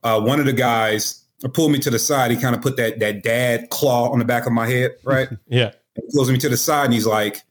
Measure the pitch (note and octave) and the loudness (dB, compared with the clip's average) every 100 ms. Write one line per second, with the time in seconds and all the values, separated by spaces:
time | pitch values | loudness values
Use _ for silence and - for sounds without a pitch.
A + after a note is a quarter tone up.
0 | A#2 A2 A2 D3 C3+ B2+ B2 A2+ A2 G#2+ | 2 2 2 2 2 2 2 2 0 0
1 | - - _ _ - B2+ D#3 C#3+ D3 A#2 | -4 -8 _ _ -6 0 2 2 0 -2
2 | - C#3+ A#2+ A#2 B2+ A#2 C3 C3 A2+ A2+ | 0 0 2 0 0 0 -2 -2 -2 -2
3 | G#2+ G#2 A#2 A#2 B2 A#2 A#2 - D3 B2 | -4 -2 -2 0 0 -2 -4 -2 0 2
4 | A#2+ B2 A#2 A#2+ A#2+ A#2 A2+ B2+ B2+ - | 2 0 0 0 0 -2 0 0 -2 -4
5 | B2+ C3+ C3 A2+ _ B2 A2 - _ - | -2 -2 -2 -8 _ 0 0 -4 _ -14
6 | - C#3+ B2+ B2+ C#3+ A#2+ - D3+ C#3 A#2 | -4 0 2 2 0 -2 0 0 2 2
7 | A2 G#2+ G#2+ - _ | 2 0 -2 -6 _